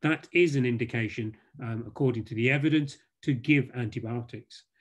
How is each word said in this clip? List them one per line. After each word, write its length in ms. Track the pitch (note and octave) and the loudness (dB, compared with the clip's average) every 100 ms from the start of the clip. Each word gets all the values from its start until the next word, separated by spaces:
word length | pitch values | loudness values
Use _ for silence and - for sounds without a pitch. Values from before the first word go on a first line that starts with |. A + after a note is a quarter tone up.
that 260 | D3+ D#3 - | -2 -2 0
is 240 | E3+ F3 C#3 | 2 4 4
an 100 | B2 | 0
indication, 680 | A#2+ A#2 A#2 A2 - A2 A2 _ - | 0 -2 -2 -4 -4 -8 -10 _ -12
um, 220 | A#2 A2+ A#2 | -8 -8 -8
according 380 | - C3+ A#2+ A2 | -2 0 0 -4
to 80 | |
the 160 | A2 A#2+ | 0 2
evidence, 480 | C#3+ D#3 D#3 C#3+ - _ _ | 4 4 2 0 -8 _ _
to 100 | - | -2
give 380 | B2 D3 D3 - | -2 4 2 2
antibiotics. 920 | B2 A2+ A2+ A2+ A#2+ A#2+ G#2+ - - _ _ | -4 -6 -6 -6 -6 -8 -14 -18 -20 _ _